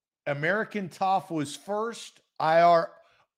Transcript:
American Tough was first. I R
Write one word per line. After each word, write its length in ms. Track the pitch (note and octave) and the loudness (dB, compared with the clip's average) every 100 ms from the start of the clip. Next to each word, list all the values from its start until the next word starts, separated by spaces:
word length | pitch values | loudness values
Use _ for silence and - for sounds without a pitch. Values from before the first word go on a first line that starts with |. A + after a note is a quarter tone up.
| _ _ - | _ _ -8
American 600 | C#3+ D#3 G3+ A3 G#3+ F#3 | -4 -2 -2 -4 -8 -10
Tough 420 | - F#3+ F#3+ - | -4 -2 -2 -2
was 240 | D#3+ C#3+ - | -6 -6 -10
first. 640 | - G#3 A3+ A3 - - _ - | -8 -6 -6 -8 -18 -20 _ -4
I 220 | D#3 E3 | 2 6
R 320 | E3+ E3+ E3 - _ _ _ | 6 6 2 -8 _ _ _